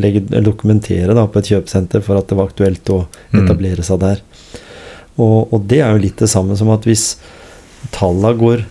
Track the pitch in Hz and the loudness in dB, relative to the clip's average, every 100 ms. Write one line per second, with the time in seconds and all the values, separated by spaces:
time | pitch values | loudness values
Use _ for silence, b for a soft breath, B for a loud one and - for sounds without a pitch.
0 | 104 101 98 107 107 107 107 107 - 90 | 0 0 -2 0 0 0 2 0 0 -2
1 | 92 117 104 104 95 98 - 95 90 107 | 2 2 2 0 0 -2 0 -4 -2 -4
2 | 101 98 95 98 95 - 98 90 - 92 | -2 -2 0 -2 -2 0 -2 -2 -2 -2
3 | 87 B B 104 92 85 95 87 85 90 | -4 B B 0 2 0 -2 -4 -2 0
4 | 95 101 - B B B B B B B | 0 -2 -6 B B B B B B B
5 | B - 113 110 110 110 98 139 123 107 | B 0 2 2 2 -2 2 2 2 2
6 | 95 - 110 98 95 101 110 110 117 113 | 0 0 0 0 0 0 2 2 2 0
7 | - - B B B B B B - - | -2 -8 B B B B B B -12 -4
8 | 95 92 110 113 117 120 - | -2 0 0 2 2 2 -4